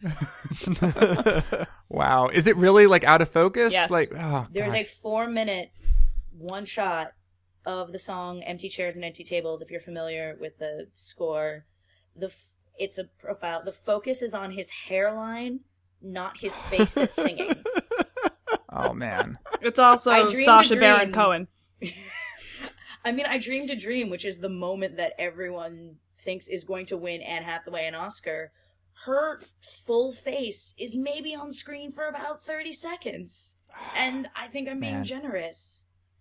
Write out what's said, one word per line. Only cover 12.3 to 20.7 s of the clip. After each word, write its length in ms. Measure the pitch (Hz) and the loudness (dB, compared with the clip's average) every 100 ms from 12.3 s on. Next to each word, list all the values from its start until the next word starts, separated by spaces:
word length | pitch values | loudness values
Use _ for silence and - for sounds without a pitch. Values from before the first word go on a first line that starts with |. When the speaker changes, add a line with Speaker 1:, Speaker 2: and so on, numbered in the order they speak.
| - - - _ - | -10 -18 -20 _ -10
Speaker 3:
it's 200 | 196 - | -10 -8
a 80 | 185 _ | -14 _
profile. 420 | - 202 170 165 | -10 -8 -6 -6
The 80 | 170 | -8
focus 500 | - - 208 233 254 | -8 -2 -2 -2 -4
is 120 | 240 | -6
on 180 | 208 196 | -6 -8
his 200 | 190 180 - - | -10 -12 -14 -4
hairline, 720 | 190 208 220 220 233 247 254 - _ _ _ | 0 0 -2 -6 -8 -8 -8 -12 _ _ _
not 360 | 190 185 185 - | -12 -10 -10 -8
his 200 | 196 - | -8 -8
face 320 | - 196 214 - | -2 2 4 4
that's 200 | 269 - | 0 2
singing. 400 | 302 - 381 - 453 | -2 -2 -4 -4 -2
Speaker 1:
<laughs> 40 | 508 - 453 - - 453 - - 453 - - | -4 -2 -2 -2 -2 -4 -4 -4 -6 -4 -4
Oh, 160 | - | -4
man. 440 | - - 392 - - - 453 | -2 -4 -2 -4 -8 -10 -6
Speaker 2:
It's 180 | 233 233 | -2 6
also 320 | 247 240 247 | 8 8 6
Speaker 3:
I 120 | 226 | 6
dreamed 160 | 214 247 | 6 4
a 40 | |
Speaker 2:
Sacha 320 | 269 220 214 | 10 10 10